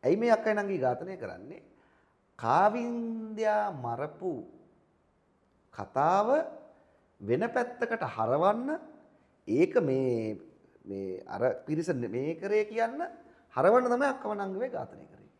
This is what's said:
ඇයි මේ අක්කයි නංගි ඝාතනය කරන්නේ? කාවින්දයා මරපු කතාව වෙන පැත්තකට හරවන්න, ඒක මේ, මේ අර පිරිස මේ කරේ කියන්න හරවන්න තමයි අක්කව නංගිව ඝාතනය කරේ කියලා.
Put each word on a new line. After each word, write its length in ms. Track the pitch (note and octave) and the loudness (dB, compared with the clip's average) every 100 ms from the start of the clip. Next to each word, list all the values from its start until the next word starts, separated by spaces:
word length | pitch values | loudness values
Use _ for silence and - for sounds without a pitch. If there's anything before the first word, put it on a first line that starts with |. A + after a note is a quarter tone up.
ඇයි 140 | B2+ G3 | 4 2
මේ 140 | A#3 | 4
අක්කයි 220 | A3 A3 | 4 4
නංගි 240 | G#3 G3+ F3+ | 0 -2 0
ඝාතනය 400 | B2+ B2 F3 F#3 | 0 0 -6 -10
කරන්නේ? 440 | G2 F2 A2+ G3 - _ _ _ _ _ _ - | -10 -12 -16 -18 -20 _ _ _ _ _ _ -4
කාවින්දයා 1300 | A#2 D3 G#3 A#3 A#3+ A#3+ A#3 A3+ A3 G#3+ G#3+ G#3 G#3 | 2 6 4 2 -4 -4 -6 -8 -8 -2 0 2 -2
මරපු 600 | D3 A#2+ A#2+ D3+ - F#3 C3+ - - _ _ _ _ _ _ _ _ _ _ _ | -4 -6 -4 -6 -6 -6 -6 -10 -20 _ _ _ _ _ _ _ _ _ _ _
කතාව 560 | - G2+ C3 D3+ F#3+ A3 D4 D#4 - - _ _ _ _ _ | -12 -4 0 4 4 4 2 0 -10 -20 _ _ _ _ _
වෙන 220 | G2+ B2+ A3+ | -2 0 2
පැත්තකට 580 | A#3+ A#3+ - A#3 A3+ C#3 | -2 -2 -4 -4 -2 -4
හරවන්න, 600 | A2 A2+ C#3 F#3 A3 C4 D#4+ - - _ _ _ _ - | -2 0 4 2 2 -4 -6 -10 -20 _ _ _ _ -2
ඒක 260 | A#2 F3+ E3+ | 2 4 2
මේ, 600 | D3+ C3 C3 A#2 A2 G2+ - _ _ _ | 2 0 0 0 -2 -6 -14 _ _ _
මේ 420 | - G2 F#2+ F#2 | -10 -8 -6 -8
අර 180 | - - B2 - | -10 0 0 0
පිරිස 280 | - D3+ E3+ | -4 -4 -2
මේ 480 | C#3 A#2 A#2 C#3+ E3 | -4 -2 -4 -4 -4
කරේ 280 | F#3+ G#3+ | 0 0
කියන්න 360 | G#3 A3 A3+ C#4 F4 - - _ _ | 0 -2 -2 -2 -8 -10 -20 _ _
හරවන්න 320 | B2+ E3+ A#3+ B3 | 2 6 6 4
තමයි 200 | B3 C#4 | 2 2
අක්කව 240 | C4 G#3+ | 0 -6
නංගිව 280 | G#3 G3 F#3+ B3+ | -4 -4 -4 -4
ඝාතනය 360 | - B2+ F#2+ | -6 -10 -14
කරේ 260 | - F#2+ | -20 -20
කියලා. 0 | - | -20